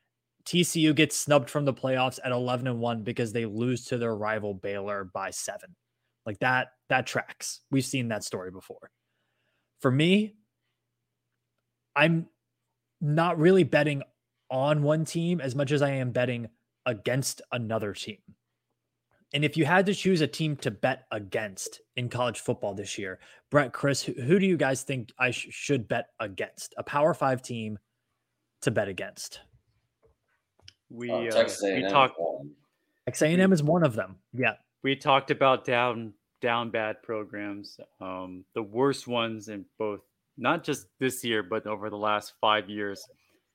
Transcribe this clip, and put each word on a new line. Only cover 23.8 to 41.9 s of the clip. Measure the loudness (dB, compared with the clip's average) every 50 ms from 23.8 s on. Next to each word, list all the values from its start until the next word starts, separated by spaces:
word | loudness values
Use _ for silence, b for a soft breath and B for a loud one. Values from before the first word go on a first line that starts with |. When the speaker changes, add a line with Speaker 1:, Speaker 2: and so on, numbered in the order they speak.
| 0 0 0 0
Speaker 1:
who, | -2 -6 -6
who | -4 2 4 4 4
do | 6
you | 4 2
guys | 2 2 2 0 -2
think | -4 -6 -6 -6 -8 -8 -4 -2
I | -2 -2
sh-, | -2 -2 -8 -10
should | -12 -6 -2 0 0 0 0
bet | -2 -4 -4 -4 -6 _ -8
against? | -8 -8 -6 -8 -8 -8 -10 -12 -16 -14 -12
A | -12 -8
Power | -4 0 2 4 4 4
Five | 2 0 0 0 0 -4
team | -8 -8 -8 -6 -8 -8 -10 _ _ _ _ _ _ _ _ _ _ _ _ _ _ _ _
to | -2 0
bet | 0 0 0
against? | -2 -4 -8 -10 -12 -12 -14 -16 -14 -16 -18 -20 _ _ _ _ _ _ _ _ _ _ _ _ _ _ _ _ _ _ _ _ _ _ _ _ -20 -20 _ _ -16
Speaker 2:
We, | -12 -10 -6 -2
Speaker 3:
Uh, | -2
Speaker 2:
uh, | -2 0 2
Speaker 3:
Texas | 4 4 4 2 0 -2
Speaker 2:
we | -2 0
Speaker 3:
A | 0
and | 0 0
M | 2
Speaker 2:
talked, | 4 4 4 4 2 -2
Speaker 3:
one. | -6 -6 -6 -8 -10 -16 -20 _ _ _ _ _ _ _ _ _ -8
Speaker 1:
Texas | -6 0 2
A | 2
and | 4 4 4
M | 6 6
Speaker 2:
we | 6
Speaker 1:
is | 4
one | 4 4 4 4 4
of | 2 2
them. | 0 -6 -6 -10 -18 _ _ -4
Yeah. | -2 0 0 -2 -4 _ _ _ _
Speaker 2:
we | -2 -2 -2
talked | 0 2 4 4 4 4 2
about | 2 4 4 4 4 4 2
down, | 0 0 2 2 0 -2 -4 -8 -12 -14 _ _ _ _ _
down | -2 0 0 0 0 -2
bad | -2 -2 -2 -2 -4 -8 _
programs, | -8 -6 -6 -8 -8 -10 -10 -8 -8 -10 -10 -12 -16 -18 -20 -20 -20 _ -14
um, | -10 -10 -8 -8 -10 -10 -14 -16 -16 _ -8
the | -8 -6
worst | -4 -2 0 0 0 0 -2 -6
ones | -4 -2 -2 -2 -2 -6 -8 -10 -12
in | -12 -12 -12 -12 _
both, | -6 -4 -4 -6 -6 -12 _ _ _ _ _ _
not | -4 -2 0 0 0 -2
just | -4 -6 -6 -8 _ _
this | -2 -2 -2 -2 -2 -4
year, | -2 -2 -2 -2
but | -2 -4 -4 -4
over | -6 -6 -6 -8 -8